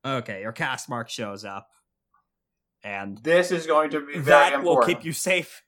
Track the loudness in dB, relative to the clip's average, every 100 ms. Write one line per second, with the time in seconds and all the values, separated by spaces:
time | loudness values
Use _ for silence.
0 | -4 -6 -6 -8 -10 -6 -6 -6 -8 -8
1 | -8 -8 -8 -10 -12 -14 _ _ _ _
2 | _ _ _ _ _ _ _ _ -12 -10
3 | -10 -8 2 2 2 -2 2 2 2 -4
4 | -6 -6 6 6 6 2 2 4 4 0
5 | -4 -6 0 0 -2 -18